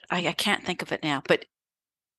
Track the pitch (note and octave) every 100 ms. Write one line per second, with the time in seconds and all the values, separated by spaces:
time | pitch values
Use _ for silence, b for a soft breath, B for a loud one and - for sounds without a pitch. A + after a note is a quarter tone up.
0 | - F3+ E3+ - G#3 G3+ - F3+ - -
1 | D#3 C#3 - F3 - _ _ _ _ _
2 | _